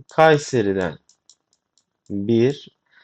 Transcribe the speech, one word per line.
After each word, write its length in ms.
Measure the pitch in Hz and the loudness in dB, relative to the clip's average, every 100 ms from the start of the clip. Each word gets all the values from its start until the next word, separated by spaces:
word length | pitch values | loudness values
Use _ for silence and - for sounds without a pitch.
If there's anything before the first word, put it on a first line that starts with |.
| - | -8
Kayseri'den 920 | - 160 147 - 123 101 95 87 76 _ _ _ - _ _ _ _ _ _ - | 2 4 4 0 -2 -2 -2 -4 -8 _ _ _ -20 _ _ _ _ _ _ -12
bir. 720 | 101 101 113 123 143 - _ _ _ | -8 -2 0 0 -2 -16 _ _ _